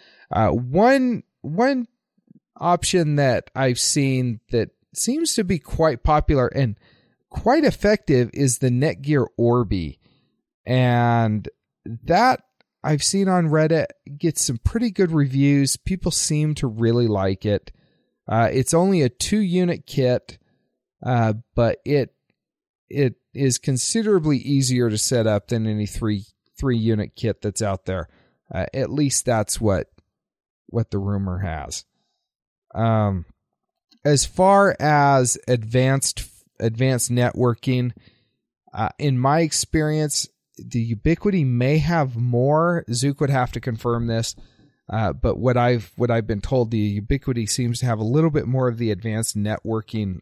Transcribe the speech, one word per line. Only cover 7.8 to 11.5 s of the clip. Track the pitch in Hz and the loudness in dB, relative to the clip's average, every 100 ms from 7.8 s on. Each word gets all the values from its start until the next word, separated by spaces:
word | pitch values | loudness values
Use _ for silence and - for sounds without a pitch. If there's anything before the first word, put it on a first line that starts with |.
| 202 208 - 131 120 | 0 0 2 2 2
is | - 135 117 | 0 0 0
the | 131 | 0
Netgear | 123 147 87 139 147 120 - | 0 0 -2 -2 0 0 0
Orbi. | 117 120 104 98 78 - _ _ _ _ _ _ - | 2 2 0 -2 -4 -10 _ _ _ _ _ _ -2
And | 127 127 120 120 117 113 107 98 | 0 2 2 2 2 2 -2 -6